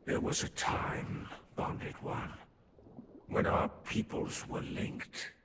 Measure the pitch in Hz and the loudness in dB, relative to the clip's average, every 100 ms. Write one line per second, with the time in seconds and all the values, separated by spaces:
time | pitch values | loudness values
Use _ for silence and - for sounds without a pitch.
0 | - 127 - - - - - - - - | 2 2 4 2 0 0 2 2 2 0
1 | - - - - - - - - - - | -2 -4 -6 -12 -10 -4 -2 0 -4 -4
2 | - 123 - - - - - - - - | -2 -2 -2 -8 -16 -20 -20 -20 -16 -16
3 | - - - - - - - - - - | -16 -16 0 4 6 6 4 0 -2 0
4 | - - - - - - - - - - | 0 0 0 -2 -4 -4 -2 0 0 -2
5 | - - - - | -6 -6 -6 -8